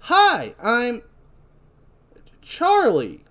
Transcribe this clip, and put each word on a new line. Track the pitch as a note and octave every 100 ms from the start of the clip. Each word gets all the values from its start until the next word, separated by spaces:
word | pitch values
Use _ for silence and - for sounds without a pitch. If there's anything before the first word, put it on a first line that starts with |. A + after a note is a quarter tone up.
Hi, | - F#4 G4+ C#4+ A#2 -
I'm | G3 A#3 A#3+ A#3 - _ _ _ _ _ _ _ _ _ _ _ - _
Charlie. | - - F4 G4+ E4 E3 A#2 - _